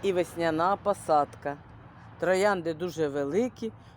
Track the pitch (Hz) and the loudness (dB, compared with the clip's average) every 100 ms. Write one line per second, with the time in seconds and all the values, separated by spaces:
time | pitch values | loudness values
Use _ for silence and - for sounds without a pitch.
0 | 196 180 170 170 165 160 175 196 202 196 | 0 0 0 0 0 2 2 2 0 -2
1 | - 151 143 - 143 143 - - - - | 2 2 2 -4 -10 -10 -12 -20 -20 -20
2 | - - 170 185 208 190 165 156 180 160 | -20 -4 0 2 4 2 -2 -4 -6 -2
3 | 151 143 139 175 247 - 226 - - | -2 0 0 0 0 -4 -10 -10 -18